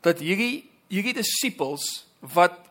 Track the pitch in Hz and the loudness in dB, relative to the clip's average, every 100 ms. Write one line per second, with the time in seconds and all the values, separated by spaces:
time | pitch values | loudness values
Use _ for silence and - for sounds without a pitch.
0 | 170 170 156 196 240 294 - _ _ 190 | 2 0 0 0 0 -4 -12 _ _ -4
1 | 208 254 208 - 262 - 139 143 - - | -2 -2 -4 -2 -4 -4 -6 -4 -8 -10
2 | - _ 131 151 175 175 - | -16 _ -4 4 4 4 -20